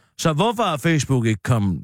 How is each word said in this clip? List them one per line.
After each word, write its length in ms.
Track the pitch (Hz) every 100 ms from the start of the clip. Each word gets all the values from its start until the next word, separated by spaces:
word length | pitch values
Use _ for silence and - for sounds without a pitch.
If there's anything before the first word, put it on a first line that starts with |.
| _ -
Så 160 | 165
hvorfor 300 | 151 220 226
har 140 | 208 151
Facebook 480 | 170 160 - 127 113
ikke 180 | 104
kom-, 400 | - 120 101 80